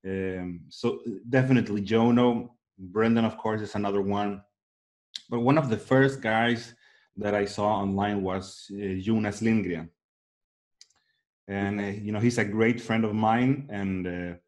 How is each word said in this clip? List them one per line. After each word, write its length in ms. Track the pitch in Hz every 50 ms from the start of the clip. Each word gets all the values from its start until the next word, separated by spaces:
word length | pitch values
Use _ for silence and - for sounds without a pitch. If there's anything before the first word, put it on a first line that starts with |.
| -
Um, 580 | 95 95 95 95 95 92 92 90 90 87 87 73 67
so 320 | - - - 117 - - - 120 101 - - 117
definitely 540 | 123 131 127 131 131 120 101 101 101 101 98
Jono. 680 | 98 110 113 113 120 120 120 123 123 120 113 - - _ _ _ _ _ 95
Brendan, 460 | 95 90 90 107 110 113 117 117 113
of 120 | 110 110
course, 240 | - - 110 110 107
is 140 | 104 101 -
another 260 | 104 101 101 98 101
one. 400 | 98 98 98 101 104 101 101 98 - _ _ _ _ _ _ _ _ _ _ _ _ _ _ - - _
But 120 | 120 120
one 160 | 120 127 143
of 120 | 160 147 123
the 80 | 110
first 440 | 104 - - 131 131 135 135 135 -
guys 520 | - 113 110 110 117 117 120 113 - - - _ _ _ _ _ _ _ _
that 180 | 98 104 104 101
I 100 | 104 101
saw 300 | 101 - - 104 104 107
online 460 | 98 101 98 98 98 101 104 104 101 95
was, 420 | 95 92 92 92 - - - - - 98
uh, 220 | 101 104 98 95 95
Jonas 420 | 95 107 113 110 107 104 101 -
Lindgren. 480 | 113 113 113 110 95 90 87 80 80 82 _ _ _ _ _ _ _ _ _ _ _ _ _ _ _ _ _ _ - _ _ _ _ _ _ _ _ _ _ _ _
And, 320 | - 98 101 101 98 104 101
uh, 40 | 101
you 280 | 101 98 104 104 104
know, 80 | 107 104
he's 180 | 110 123 120
a 80 | 120 107
great 360 | 101 101 110 113 113 120 117
friend 220 | - - 113 113 113
of 80 | 107 104
mine. 540 | 107 110 110 113 120 123 131 143 147 143 -
And, 360 | 104 101 101 98 95 92 90
uh, 300 | 90 87 90 90 87 87 87 _